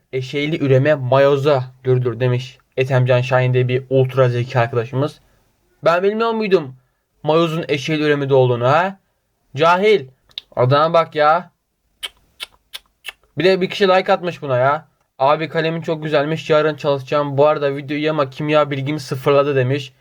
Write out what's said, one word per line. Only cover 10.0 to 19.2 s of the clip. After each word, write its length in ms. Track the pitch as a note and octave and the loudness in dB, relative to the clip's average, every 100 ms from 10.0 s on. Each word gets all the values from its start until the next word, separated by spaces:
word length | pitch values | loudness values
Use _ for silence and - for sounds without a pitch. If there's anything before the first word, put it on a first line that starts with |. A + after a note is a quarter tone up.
| C3 _ _ - _ - | -2 _ _ -20 _ -2
Adama 380 | B2 C#3+ D#3+ | 2 2 2
bak 200 | E3+ E3 | 2 0
ya. 360 | D#3 D3 E3 E3+ _ _ _ _ _ - _ _ - - _ _ - _ _ - - _ - | 0 2 2 -2 _ _ _ _ _ -16 _ _ -20 -20 _ _ -20 _ _ -20 -20 _ -2
Bir 60 | |
de 160 | F3 F#3+ | 0 2
bir 100 | F3+ | -2
kişi 180 | - G3 | -2 2
like 240 | F#3 F#3 | 2 2
atmış 300 | F#3+ F3 E3 | -2 -2 -8
buna 160 | C#3+ B2 | -4 0
ya. 300 | C3 D3+ - _ _ - | 0 0 -6 _ _ -2
Abi, 300 | C3+ D#3 D#3 | 0 0 -2
kalemin 320 | E3 D#3+ E3+ | -4 -4 -4
çok 220 | E3 D#3 | -6 -6
güzelmiş. 480 | D#3 D3+ D3 D#3+ D#3+ | -2 -2 -2 -4 0
Yarın 240 | D3+ D#3 | 0 0
çalışacağım. 640 | D3 D3+ C#3 C3 D3 D3 C3+ | -2 -2 -4 -2 -4 -2 2
Bu 80 | D3+ | 2
arada 300 | D3+ C#3+ C#3 | 2 -2 -4
video 200 | C#3 D3 | -8 -4
iyi 140 | D3+ | -2
ama 200 | D#3 C#3 | -2 -4
kimya 400 | - D3+ D3+ C#3+ | -4 0 2 0
bilgimi 300 | C#3 C3+ D3+ | -2 -4 -6
sıfırladı 560 | - C3 | -6 -4